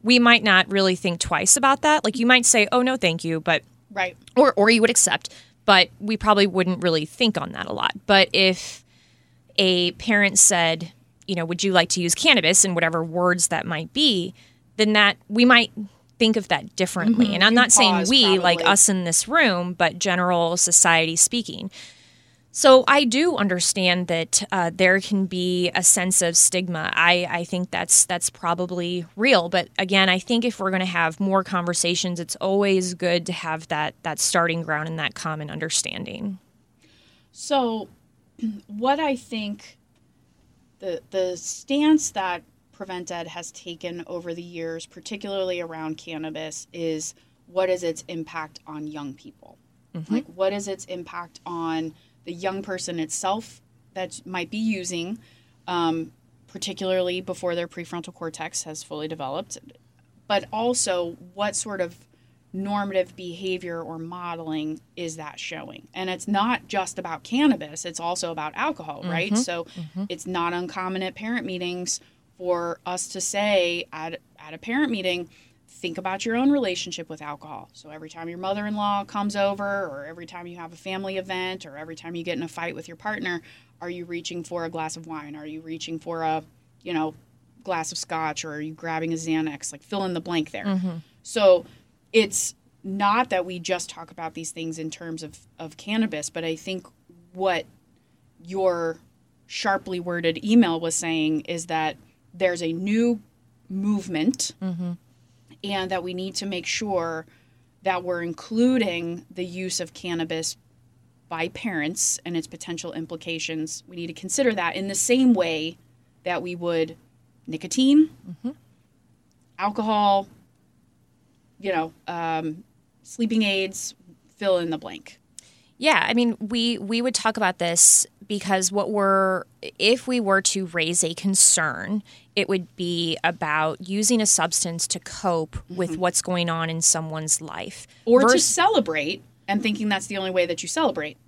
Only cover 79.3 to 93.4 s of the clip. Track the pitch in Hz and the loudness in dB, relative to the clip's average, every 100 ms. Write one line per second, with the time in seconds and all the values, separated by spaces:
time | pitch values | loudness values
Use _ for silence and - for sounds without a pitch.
79.3 | 208 196 202 202 202 180 139 147 165 170 | 0 0 0 -4 -4 -6 -10 -14 -16 -16
80.3 | 175 175 175 165 170 190 190 196 190 185 | -14 -14 -14 -16 -14 -10 -8 -6 -6 -6
81.3 | 185 185 185 160 139 160 160 170 170 170 | -6 -6 -8 -12 -14 -14 -14 -10 -8 -6
82.3 | 160 165 - 170 - 160 165 208 208 185 | -6 -8 -8 -10 -10 -16 -10 -8 -6 -6
83.3 | 175 - - _ _ 175 175 175 175 170 | -8 -10 -20 _ _ -12 -10 -10 -10 -8
84.3 | 175 160 175 165 170 160 165 160 156 147 | -10 -8 -8 -8 -8 -8 -10 -12 -14 -12
85.3 | 151 151 156 160 160 - 160 170 165 160 | -14 -14 -14 -12 -12 -10 -10 -8 -4 -2
86.3 | 160 156 _ _ _ 170 160 156 156 _ | -4 -6 _ _ _ -6 -4 -4 -8 _
87.3 | _ _ _ - 170 160 175 - 165 160 | _ _ _ -6 -6 -6 -10 -8 -4 -4
88.3 | 151 160 147 156 156 165 160 165 160 160 | -6 -10 -10 -10 -10 -6 -4 -4 -4 -2
89.3 | 160 156 143 - 143 _ 196 190 170 175 | -2 -2 -6 -12 -12 _ -4 -4 -4 -4
90.3 | 170 151 - 202 190 185 170 - _ - | -4 -4 -6 -4 -2 -4 -8 -14 _ -8
91.3 | 226 202 180 - - _ _ _ 220 208 | 4 6 6 2 -20 _ _ _ 2 2
92.3 | - - - _ _ 190 196 202 220 254 | -2 -6 -10 _ _ -10 -2 2 2 0
93.3 | 190 | -2